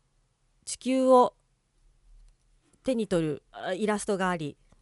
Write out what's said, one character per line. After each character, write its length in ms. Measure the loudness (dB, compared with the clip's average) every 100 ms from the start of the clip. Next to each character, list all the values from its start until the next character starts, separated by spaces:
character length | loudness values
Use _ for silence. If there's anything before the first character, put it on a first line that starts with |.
| _ _ _ _ _ _ -16
地 120 | -10
球 300 | -4 0 6
を 260 | 6 6 0 _ _ _ _ _ _ _ -20 -20 _ _ _ _ _
手 120 | -4 -2
に 120 | 0
取 180 | -2 -2
る、 180 | -6 _
あ、 220 | -12 -8
イ 140 | -4 -2
ラ 100 | -2
ス 80 | -2
ト 120 | -2
が 120 | -2
あ 80 | -4
り、 200 | -6 -12 _ _